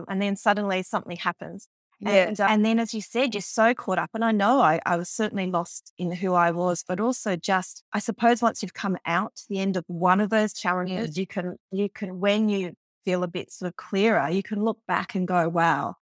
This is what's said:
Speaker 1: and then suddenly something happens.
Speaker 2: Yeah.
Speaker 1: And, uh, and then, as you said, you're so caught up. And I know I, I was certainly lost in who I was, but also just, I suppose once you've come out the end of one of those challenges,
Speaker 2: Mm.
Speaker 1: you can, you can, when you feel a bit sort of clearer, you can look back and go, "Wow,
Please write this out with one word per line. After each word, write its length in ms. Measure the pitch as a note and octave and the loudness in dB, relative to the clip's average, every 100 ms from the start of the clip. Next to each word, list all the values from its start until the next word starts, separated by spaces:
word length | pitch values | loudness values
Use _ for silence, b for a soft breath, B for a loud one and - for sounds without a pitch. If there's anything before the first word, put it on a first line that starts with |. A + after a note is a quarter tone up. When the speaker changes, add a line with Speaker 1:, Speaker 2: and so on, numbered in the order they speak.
| - | -6
Speaker 1:
and 140 | G3 | -2
then 140 | G3+ G3 | -2 0
suddenly 460 | A3 G3+ G3+ F#3 | 2 2 2 -2
something 320 | F#3 G3+ - F3 | -2 -6 -6 -6
happens. 500 | F#3 F3 E3 F#3+ - _ _ _ | -4 -4 -8 -14 -18 _ _ _
Speaker 2:
Yeah. 280 | G3+ G3+ F3+ | 2 4 4
Speaker 1:
And, 120 | G#3 | 2
uh, 60 | G3+ | 2
and 140 | G#3+ G#3+ | 4 2
then, 120 | A3+ | 2
as 140 | A3+ | -2
you 60 | A3 | -6
said, 320 | - A#3 C4+ | -6 -2 -2
you're 60 | G3+ | -2
so 320 | - - A3+ | -4 2 2
caught 240 | B3 - F#3 | 2 -2 -2
up. 120 | - | -2
And 100 | G#3+ | -2
I 80 | A3+ | 0
know 280 | G#3+ G3+ C4+ | 4 4 6
I, 200 | F3 D#3+ - | 6 4 2
I 100 | F3 | -2
was 100 | F3+ | -2
certainly 360 | - G#3+ G3 F#3 | -4 -2 -2 -2
lost 440 | F3+ F3 - - - | -2 -4 -10 -16 -6
in 140 | F3+ | -4
who 220 | F3 F#3 | -2 2
I 160 | F3+ E3+ | 4 4
was, 320 | E3+ F3+ F3 - | 2 0 -2 -2
but 140 | F#3 | -2
also 360 | A3+ B3+ A3 F3 | -2 -2 -2 -4
just, 460 | - F#3+ F#3 - - | 0 0 -2 -10 -8
I 60 | G#3 | -6
suppose 420 | - G3+ A#3 A#3+ | -4 0 2 4
once 200 | A#3 - | 2 0
you've 120 | F3+ | -6
come 240 | - G3+ F#3 - | -6 -4 -4 -2
out 360 | E3+ G3+ - - | -2 -2 -10 -8
the 80 | G3 | -4
end 160 | G3 F#3 | -2 -2
of 60 | E3+ | -4
one 320 | F3 F3+ F#3+ | 0 2 2
of 100 | G#3 | 2
those 220 | A3 G#3+ | 2 0
challenges, 560 | - F3+ F#3 F#3 F#3 D#3+ | -2 -2 -2 -2 -4 -4
Speaker 2:
Mm. 60 | D3+ | -4
Speaker 1:
you 80 | F#3+ | -6
can, 300 | - F3+ - _ | -4 -6 -8 _
you 160 | F#3+ G3+ | -4 -4
can, 300 | - F#3+ F#3 | -4 -10 -2
when 280 | G3 G#3 G#3+ | 2 4 2
you 240 | G3+ F3+ - _ _ | 0 -2 -8 _ _
feel 180 | - F3+ | -2 0
a 40 | F3+ | 0
bit 240 | F3 - | -4 -10
sort 180 | - F3+ | -8 -8
of 60 | - | -8
clearer, 520 | - G3 A3 F#3+ C#3 | -4 2 4 4 2
you 120 | F#3 | 0
can 200 | G3 G3+ | -2 -2
look 140 | G#3+ A3 - | -2 -2 -4
back 260 | F3+ F#3 F#3+ | -4 -2 -4
and 120 | F3+ | 0
go, 200 | F3+ E3 | 2 2
"Wow, 480 | E3+ E3+ C#3+ C3 - _ | 2 2 2 -2 -8 _